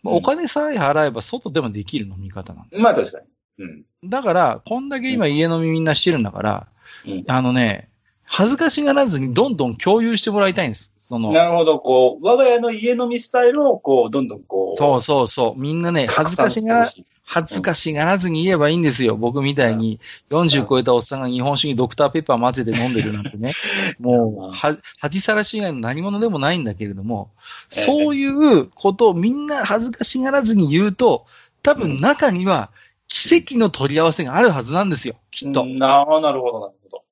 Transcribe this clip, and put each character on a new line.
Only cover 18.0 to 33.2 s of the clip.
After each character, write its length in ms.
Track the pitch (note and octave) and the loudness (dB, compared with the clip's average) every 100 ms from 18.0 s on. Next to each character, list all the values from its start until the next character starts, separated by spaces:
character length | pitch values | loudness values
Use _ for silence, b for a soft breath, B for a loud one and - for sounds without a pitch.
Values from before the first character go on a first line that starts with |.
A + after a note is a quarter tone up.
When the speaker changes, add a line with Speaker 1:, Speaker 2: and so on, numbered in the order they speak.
| D#3+ | 0
Speaker 1:
ら 120 | G3 | 0
ず 120 | F3+ | 0
に 140 | D#3+ | -2
言 100 | F3+ | 0
え 40 | F3 | 2
ば 120 | D3 | 2
い 60 | E3+ | 2
い 20 | |
ん 40 | |
で 100 | D#3+ | 0
す 120 | A#2+ | 2
よ。 140 | B2 G#2+ | 0 0
僕 240 | A#2+ C3+ | -2 -2
み 120 | C#3 | -2
た 160 | C#3+ B2 | 2 2
い 60 | A2 | 2
に、 240 | A2+ A2 B B _ | -2 -4 B B _
Speaker 2:
う 60 | D3 | 0
ん。 20 | |
Speaker 1:
四 100 | E3+ | 2
十 180 | C#3+ B2 | 0 2
超 120 | C3 | 0
え 40 | |
た 100 | B2 | 2
お 60 | A#2+ | 0
っ 20 | |
さ 160 | A2+ C3+ | 0 -8
ん 40 | |
が 60 | C3 | -6
日 140 | B2 | -4
本 160 | C3 C#3+ | -2 -2
酒 100 | D3+ | -2
に 80 | B2 | 0
ド 140 | B2 | -2
ク 80 | - | 0
タ 100 | D3 | 0
ー 20 | |
ペ 80 | D#3+ | 0
ッ 40 | |
パ 120 | D3+ A#2+ | -2 0
ー 40 | |
混 140 | B2 | 0
ぜ 100 | B2+ | -2
て 140 | A2+ A2+ | -2 -2
飲 120 | B2 | -2
ん 40 | |
で 80 | A#2 | -2
る 100 | G#2+ | -2
な 80 | G#2+ | -4
ん 40 | |
て 120 | G2+ G#2 | -8 -8
ね。 160 | A#2+ D3+ B B | -8 -6 B B
Speaker 2:
<laughs> 240 | F#3+ C#3+ | -4 -4
Speaker 1:
も 120 | A#2+ | 0
う、 320 | A#2+ A2+ G2+ F#2+ | 2 2 -4 -12
Speaker 2:
う 20 | |
ん。 40 | |
Speaker 1:
は-、 260 | F#2+ D3+ D3+ B - | -4 -4 -4 B -10
恥 200 | D3+ F3+ | -6 -4
さ 160 | - G#3+ | -2 -2
ら 80 | |
し 140 | G#3 A3 | -2 -4
以 40 | |
外 120 | G3 | -6
の 60 | C3+ | -4
何 200 | A2+ C#3 | -6 -6
者 200 | F#3+ G3+ | -6 -2
で 80 | A#3 | -2
も 100 | E3 | 0
な 140 | C#3 | -2
い 60 | F3 | -2
ん 40 | |
だ 120 | B2 G2 | -4 -6
け 100 | G#2+ | -8
れ 80 | |
ど 100 | G2 | -8
も、 280 | G#2 A2 G2+ _ B B B - | -8 -8 -10 _ B B B -4
Speaker 2:
え 40 | |
え。 20 | |
Speaker 1:
そ 260 | G#3 D4 D4+ | 0 2 0
う 60 | C#4 | 0
い 100 | C#4 | -2
う 420 | C#4 D4+ G3 B2+ | 2 6 6 2
こ 260 | _ G3 | _ -2
と 160 | F#3+ A3+ | 4 4
を 40 | |
み 200 | E3+ G3+ | 4 0
ん 140 | C#4 D4 | -2 -4
な 180 | D4 - | -4 -2
恥 200 | G#3 A#3+ | -2 -4
ず 60 | |
か 140 | A#3 - | -6 -6
し 140 | C4 | -2
が 120 | C4 | 0
ら 100 | C#4 | 0
ず 140 | A3 G#3+ | 2 2
に 140 | D3+ | 4
言 180 | D#3 G#3 | 4 2
う 60 | |
と、 320 | F#3+ A#3+ B2+ b b b _ | 2 2 2 b b b _
多 100 | - | 0
分 260 | C#4+ F#3 C3+ | 2 0 0
中 320 | G#3+ C#4+ C#4+ | 0 2 2
に 140 | F3+ F#3+ | 2 0
は 240 | E3 G2+ b b b _ | 0 -2 b b b _
奇 260 | - | -6